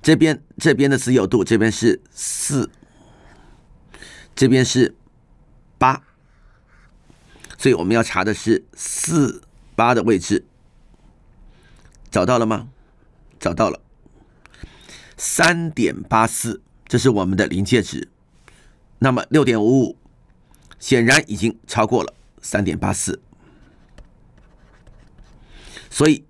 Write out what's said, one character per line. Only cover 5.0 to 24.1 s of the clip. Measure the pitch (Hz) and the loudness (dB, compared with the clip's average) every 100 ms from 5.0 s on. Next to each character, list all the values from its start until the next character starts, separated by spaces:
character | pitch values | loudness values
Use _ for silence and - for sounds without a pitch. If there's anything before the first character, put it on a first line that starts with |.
| _ _ _ _ _ _ _ - | _ _ _ _ _ _ _ 0
八， | 127 135 _ _ _ _ _ _ _ _ _ _ _ _ _ - - - | 0 0 _ _ _ _ _ _ _ _ _ _ _ _ _ -20 -20 -2
所 | 135 | 0
以 | 90 | 0
我 | |
们 | 92 | 0
要 | 117 | 0
查 | 117 95 | 0 -2
的 | 101 | -2
是 | 101 110 104 - | -2 0 -2 -2
四、 | - - - - 165 135 - - _ - - | -16 -10 -6 -2 0 -2 -4 -18 _ -10 0
八 | 120 | 2
的 | 120 | 2
位 | 104 95 | 2 0
置， | - 104 - _ _ _ _ _ _ _ _ _ - _ _ _ - - - | 0 -4 -6 _ _ _ _ _ _ _ _ _ -20 _ _ _ -20 -20 -6
找 | 98 90 | -2 0
到 | 120 | 0
了 | 110 | 0
吗？ | 104 120 - _ _ _ _ _ - | -4 -8 -20 _ _ _ _ _ -8
找 | 87 | -6
到 | 80 101 | -2 -4
了， | - _ _ _ _ _ _ - - - - - - - - | -4 _ _ _ _ _ _ -20 -20 -20 -20 -20 -20 -20 -10
三 | - - 165 170 165 | -6 0 0 0 -4
点 | 151 90 67 | -2 -2 -4
八 | - 110 113 | -2 0 0
四， | - 113 - _ _ - | -2 -8 -10 _ _ -4
这 | 123 | 0
是 | 131 | 2
我 | 104 92 | 2 0
们 | 95 | 0
的 | 87 | -2
临 | 90 98 | -2 0
界 | 120 | 0
值。 | - - - _ _ _ - _ _ _ _ - | 0 -8 -14 _ _ _ -20 _ _ _ _ -4
那 | 131 | -2
么 | 123 - | -2 0
六 | 151 | 2
点 | 127 113 | 2 2
五 | 107 131 | 2 2
五 | 117 - _ _ _ _ _ _ - - | 0 -6 _ _ _ _ _ _ -20 -10
显 | - 123 | 0 2
然 | 117 147 - | 4 2 0
已 | 98 | -4
经 | 113 - - | -4 -4 -6
超 | - 110 | -2 0
过 | 117 | 0
了 | - - _ - | -2 -10 _ -20
三 | - 107 | -6 -4
点 | 95 87 | -2 -4
八 | 98 | -4
四， | - - - _ _ _ - - _ _ - - | -4 -6 -8 _ _ _ -20 -20 _ _ -20 -20